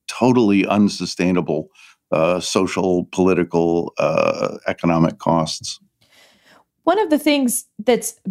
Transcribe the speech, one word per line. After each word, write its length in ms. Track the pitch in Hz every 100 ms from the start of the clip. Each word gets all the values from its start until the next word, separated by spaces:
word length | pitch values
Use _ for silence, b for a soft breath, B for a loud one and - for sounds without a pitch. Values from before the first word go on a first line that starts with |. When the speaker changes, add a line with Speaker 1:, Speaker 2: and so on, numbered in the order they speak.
| -
Speaker 1:
totally 600 | - 123 123 107 101 -
unsustainable, 1040 | 101 101 - 90 - 90 87 76 76 76 b b b -
uh, 280 | 80 80 90
social, 640 | - 104 92 95 92 87 -
political, 800 | - 92 87 87 82 85 85 - -
uh, 600 | 73 - - - - - -
economic 520 | - 85 82 82 -
costs. 600 | - 82 80 - - - _ _ b b b b b b b _
Speaker 2:
One 140 | 320 392
of 120 | 370
the 80 | 294
things 480 | 302 285 247 - - -
that's 420 | 214 233 233 - -